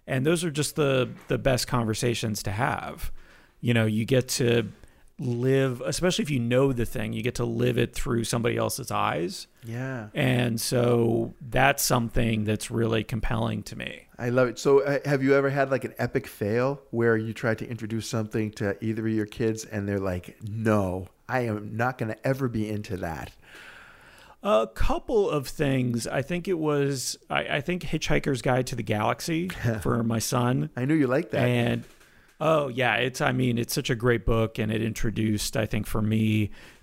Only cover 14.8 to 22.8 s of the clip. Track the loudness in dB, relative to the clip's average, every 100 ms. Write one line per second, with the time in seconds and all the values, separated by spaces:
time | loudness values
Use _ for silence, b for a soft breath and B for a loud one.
14.8 | 6 0 2 2 4 4 4 2 0 0
15.8 | -2 -4 -2 -2 -4 -4 0 2 0 -2
16.8 | -4 2 4 4 0 -4 -2 -2 -4 -10
17.8 | -6 -6 -4 -4 -2 -2 -2 -2 -4 -2
18.8 | -4 -2 0 0 -2 -2 -2 -2 -6 -6
19.8 | -2 -2 -2 -4 -8 -14 -10 -2 2 2
20.8 | 2 -2 -8 -14 -6 -2 -2 -4 -6 -2
21.8 | -2 -2 -6 -4 -2 0 0 -2 -2 -4